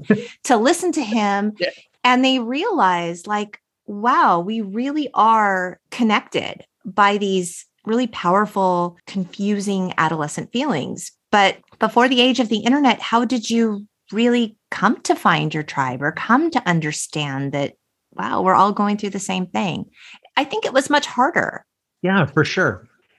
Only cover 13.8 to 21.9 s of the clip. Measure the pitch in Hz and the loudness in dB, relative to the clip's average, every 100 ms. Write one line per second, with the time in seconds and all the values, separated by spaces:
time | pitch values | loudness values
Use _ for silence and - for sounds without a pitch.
13.8 | 208 _ - 202 240 240 220 - - - | -10 _ -8 0 2 2 0 -6 -12 -2
14.8 | 202 311 - 339 208 156 151 156 151 - | 0 0 -2 0 2 2 0 -4 -6 -4
15.8 | 131 123 143 165 - 247 330 320 180 165 | -4 -2 -4 -4 0 2 2 0 0 0
16.8 | 151 151 - 156 147 135 139 143 139 - | 0 -6 -6 -6 -4 -4 -4 -4 -4 -8
17.8 | _ _ _ - 113 196 185 185 196 202 | _ _ _ -10 -4 0 4 4 4 2
18.8 | 208 208 202 196 - 185 180 214 202 - | -2 -2 -4 -8 -6 -4 -4 -4 -4 -4
19.8 | - _ - - _ - 285 427 453 262 | -10 _ -20 -20 _ -4 -2 -4 -2 0
20.8 | 269 294 - - 269 196 - - _ _ | 2 0 0 0 0 0 -2 -6 _ _
21.8 | _ | _